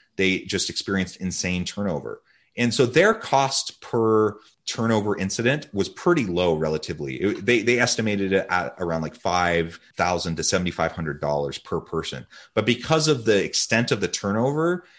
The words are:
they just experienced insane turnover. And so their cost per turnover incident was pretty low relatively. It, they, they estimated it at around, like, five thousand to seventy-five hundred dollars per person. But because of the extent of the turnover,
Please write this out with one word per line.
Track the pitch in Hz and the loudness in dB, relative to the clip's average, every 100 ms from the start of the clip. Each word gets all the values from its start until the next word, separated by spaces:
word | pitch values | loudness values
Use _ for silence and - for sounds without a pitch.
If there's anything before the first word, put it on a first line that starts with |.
| _ | _
they | - 95 92 | 0 2 2
just | 92 95 - | -2 -4 -4
experienced | - - 98 92 - | -6 -4 -4 -4 -6
insane | 92 82 90 90 | -8 -6 -4 -4
turnover. | 87 - 101 76 57 - _ _ _ - | -6 -6 -4 -4 -6 -14 _ _ _ -2
And | 120 | -2
so | 113 120 | 2 2
their | 156 202 | 4 4
cost | 220 - 139 135 - - - | 2 0 2 2 -2 -6 -12
per | - 120 113 110 107 104 - _ - | -4 0 4 4 4 0 -16 _ -10
turnover | - 113 110 104 101 | -2 2 2 2 -2
incident | 95 - 117 147 147 | -2 0 0 0 -4
was | 98 92 | -4 -4
pretty | - 180 170 104 | 0 2 2 2
low | 85 90 | 2 2
relatively. | 80 78 78 - 76 71 65 | 2 0 -2 -4 -8 -8 -2
It, | 95 - 101 | -2 0 2
they, | 123 | 2
they | 110 120 | 4 2
estimated | 120 - 110 101 98 | 2 0 0 0 2
it | 95 92 | 0 2
at | 90 85 - | -2 -2 -4
around, | 87 82 | -2 -2
like, | 78 | -4
five | - 92 90 87 85 82 85 _ - | -4 0 2 2 2 0 -6 _ -2
thousand | 90 87 85 80 | 0 0 -2 -2
to | |
seventy-five | 82 92 90 - 80 | 0 0 0 0 -2
hundred | - 80 73 | -2 -6 -4
dollars | 73 73 71 - | -2 -2 -2 -8
per | - 85 | -6 -6
person. | - 82 76 64 58 - - | -4 -6 -6 -10 -14 -20 -6
But | - 110 | -2 0
because | 117 - 160 151 | 0 2 2 4
of | 135 | 2
the | 110 101 | 4 2
extent | 80 - - 113 120 | 2 -2 0 0 2
of | 113 | 0
the | 92 | -2
turnover, | - 101 107 131 147 165 180 - | -4 -2 0 0 0 0 -2 -6